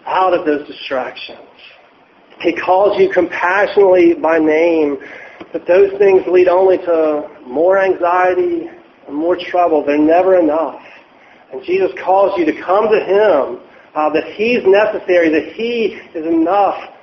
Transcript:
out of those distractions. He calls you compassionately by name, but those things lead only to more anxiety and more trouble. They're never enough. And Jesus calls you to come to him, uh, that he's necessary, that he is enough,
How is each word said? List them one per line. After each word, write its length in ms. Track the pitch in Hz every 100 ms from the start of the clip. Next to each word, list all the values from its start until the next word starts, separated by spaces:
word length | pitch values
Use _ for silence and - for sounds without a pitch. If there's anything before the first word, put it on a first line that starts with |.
| -
out 260 | 160 185
of 140 | 175 151
those 180 | 147 -
distractions. 720 | - - 135 120 - - - - _ - - _ _ _ _ _ -
He 100 | 175
calls 420 | 160 - 185 202 202
you 100 | 185
compassionately 1040 | 185 170 - 175 190 202 - 196 185 170
by 240 | 160 156 165
name, 600 | 156 151 170 160 147 139 - - - - -
but 140 | 160 -
those 240 | 180 196 196
things 240 | 202 190 170
lead 180 | 180 180
only 320 | 175 190 180
to 500 | 175 165 156 151 - -
more 340 | 123 127 175 196
anxiety 920 | 190 185 170 180 185 180 175 170 151 - - _ -
and 80 | 147
more 200 | 165 180
trouble. 480 | - 180 170 156
They're 140 | 139 147
never 400 | 151 165 185 185
enough. 420 | 160 151 151 - - - _ _ _ - _
And 100 | 131
Jesus 260 | - 190 180 -
calls 340 | - 190 196 180
you 60 | 156
to 160 | -
come 260 | - 190 220
to 120 | 208
him, 600 | 175 196 214 151 123 - - - - 151
uh, 140 | 151
that 220 | 156 -
he's 300 | - 220 240
necessary, 640 | 190 196 214 190 - 180 160
that 240 | 156 -
he 460 | - 233 240 214 - -
is 100 | 170
enough, 540 | 156 165 165 196 196 - - -